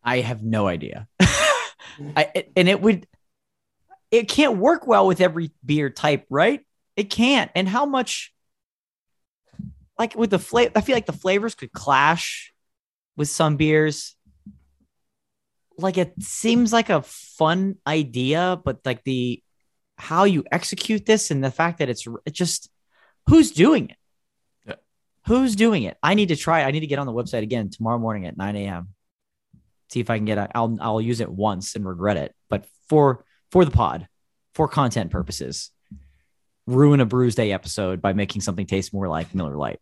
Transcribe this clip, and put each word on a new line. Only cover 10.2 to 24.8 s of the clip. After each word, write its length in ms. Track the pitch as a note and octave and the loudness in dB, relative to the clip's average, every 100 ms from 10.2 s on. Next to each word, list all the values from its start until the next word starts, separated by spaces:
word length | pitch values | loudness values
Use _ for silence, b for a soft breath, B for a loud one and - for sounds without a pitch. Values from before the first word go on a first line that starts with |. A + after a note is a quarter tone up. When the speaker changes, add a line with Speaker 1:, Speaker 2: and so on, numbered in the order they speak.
| A3+ | 0
Speaker 1:
the 80 | F#3+ | 0
fla-, 320 | - A#3 A#3+ | 0 0 2
I 60 | A3 | 0
feel 160 | G3+ B3 | 0 -2
like 100 | G#3+ | -2
the 60 | |
flavors 420 | D3 F#3 G3 A3 | -6 0 0 -2
could 180 | - B2+ | -8 -16
clash 800 | - - C3+ C#3+ E3+ - - - _ _ _ _ _ _ - | -10 2 4 4 2 -2 -10 -16 _ _ _ _ _ _ -6
with 120 | D3 | -6
some 280 | - D#3+ D3 | 2 2 2
beers. 580 | D#3 D#3 D#3 D3 - _ _ _ - - _ _ _ _ _ _ _ _ _ _ _ - | 4 4 2 -2 -12 _ _ _ -20 -20 _ _ _ _ _ _ _ _ _ _ _ -6
Like, 220 | F#3 F3+ | -2 0
it 160 | F3 - | -2 -4
seems 500 | - - A3+ A#3 A#3 | -12 -4 2 4 4
like 180 | A#3 A3+ | 2 2
a 120 | E3 | 0
fun 760 | - - - - D#3 F3 G3 F#3+ - | -2 -18 -20 0 0 2 -2 -4 -2
idea, 720 | D#3 C#3 A#2 B2+ D#3 F3+ F3+ | -2 -2 -2 0 0 0 -2
but, 140 | C#3+ B2 | -6 -6
like, 200 | - A#2+ | -6 -6
the, 380 | - C3 B2 A#2 _ _ _ _ _ _ | -4 -4 -4 -6 _ _ _ _ _ _
how 260 | - D#3+ | -4 2
you 200 | G3+ E3+ - | 4 4 0
execute 540 | - - F#3+ - A3 | -4 -4 -8 -2 -2
this 260 | - G#3+ - | 2 2 2
and 140 | C#3+ | -2
the 60 | C3 | -2
fact 280 | - E3 E3+ | 0 -2 -2
that 80 | C#3 | -4
it's, 180 | A#2 - A#2 | -4 -10 -12
it 80 | - | -12
just, 380 | D3+ F3 - - _ _ _ _ _ - | -4 -4 -4 -10 _ _ _ _ _ 4
who's 220 | D#4+ D#4 | 6 6
doing 400 | - G#3+ C#4+ - | 6 6 6 0
it? 60 | - _ _ _ _ _ _ A2+ | -12 _ _ _ _ _ _ -18
Speaker 2:
Yeah. 80 | - | -18